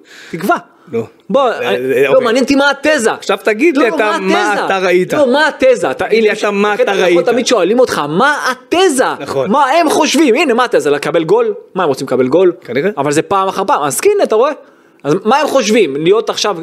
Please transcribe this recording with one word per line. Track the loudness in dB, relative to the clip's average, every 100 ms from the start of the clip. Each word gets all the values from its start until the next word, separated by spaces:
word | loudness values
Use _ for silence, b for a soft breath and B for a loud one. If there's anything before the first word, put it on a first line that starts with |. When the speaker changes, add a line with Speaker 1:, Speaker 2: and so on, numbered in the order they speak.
| -14 B B
Speaker 1:
תקבע. | -6 -4 -4 -6 _ -10
Speaker 2:
לא. | -8 -8 _ -2
Speaker 1:
בוא, | 0 0
Speaker 2:
אה, | -2 -4
Speaker 1:
אני, | -4 0
Speaker 2:
אה, | 0
Speaker 1:
לא, | 2
Speaker 2:
אוקיי. | 2
Speaker 1:
מעניין | 2 0
אותי | 0 2
מה | 0
התזה. | 0 0 0 0
Speaker 2:
עכשיו | -2 -4 -4
תגיד | -2 0 0 2
לי | 0
Speaker 1:
לא, | 0
Speaker 2:
אתה, | -2
Speaker 1:
מה | -2
Speaker 2:
מה | -2 -2 0
Speaker 1:
התזה? | -2 -2
Speaker 2:
אתה | -2
ראית? | 0 0 0
Speaker 1:
לא, | 0 2
מה | 2 0
התזה? | 2 2 2 0
אתה, | -4
Speaker 2:
תגיד | -2 2
לי | 2
Speaker 1:
אם | 0
Speaker 2:
אתה, | -2
מה | 0 0
Speaker 1:
בקטע | 0
Speaker 2:
אתה | 0
Speaker 1:
אנחנו | 0 2 2
Speaker 2:
ראית? | 2
Speaker 1:
תמיד | 0 0
שואלים | 0 2 2
אותך, | 0 0 -4
מה | 0 0 0 -4
התזה? | -6 -4 0 2 0 -2 -4
Speaker 2:
נכון. | -6 -4 0
Speaker 1:
מה | 0 2
הם | 2 2
חושבים? | 0 0 2 2
הנה, | 2 2
מה | 0
התזה? | 0 0 0
לקבל | -2 0 -2
גול? | 2 0 0 -4 -8
מה, | -4
הם | -2
רוצים | -2 -2
לקבל | 0 2
גול? | 2 2 0
Speaker 2:
כנראה. | -6 -4 -2 -2
Speaker 1:
אבל | -2
זה | -2
פעם | 0 0 0
אחר | -2
פעם. | -2 0
אז | -2 0
הנה, | 0 2
אתה | 2
רואה? | 2 0 -2 -14 b b b
אז | -2 -2
מה | 2 0
הם | 2
חושבים? | 0 2 2 2 0
להיות | 2 2 0
עכשיו, | -4 -4 -4